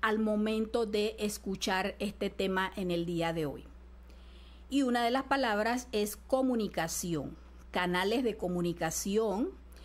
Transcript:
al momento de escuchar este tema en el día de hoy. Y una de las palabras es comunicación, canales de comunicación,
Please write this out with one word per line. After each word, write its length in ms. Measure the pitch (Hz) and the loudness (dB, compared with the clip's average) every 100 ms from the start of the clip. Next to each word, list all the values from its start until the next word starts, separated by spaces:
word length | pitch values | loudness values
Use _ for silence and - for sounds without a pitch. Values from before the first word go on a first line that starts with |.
al 180 | 220 214 | 2 4
momento 680 | 220 208 214 220 220 240 220 | 2 2 2 2 2 0 2
de 300 | 208 208 220 | 2 0 0
escuchar 760 | 208 202 - 196 - 185 190 - | -4 -4 -6 -4 0 2 0 -2
este 300 | 202 - 202 | -4 -2 -4
tema 420 | - 190 190 190 196 | 0 0 2 0 -2
en 160 | 180 | 0
el 140 | 170 170 | 0 0
día 280 | 170 165 | 0 0
de 140 | 165 151 | 0 -2
hoy. 180 | 131 - - - - - - - - - - - | -4 -12 -18 -20 -20 -20 -20 -20 -20 -20 -20 -2
Y 100 | 277 | 2
una 200 | 262 240 | 4 4
de 80 | 240 | 4
las 120 | 254 | 2
palabras 640 | 262 277 254 208 214 247 - | 2 2 4 4 2 0 0
es 240 | 208 208 - | 0 0 -4
comunicación, 1200 | - 262 262 233 202 - 165 - 180 160 139 - - - - | 0 2 4 2 0 0 -2 -2 -2 -2 -4 -10 -16 -18 -4
canales 520 | 190 180 180 196 233 | 0 2 4 4 4
de 140 | 247 208 | 2 0
comunicación, 1120 | 180 180 175 170 165 - 196 202 220 190 330 - - - | 0 0 0 0 -2 0 0 2 2 2 0 -4 -16 -18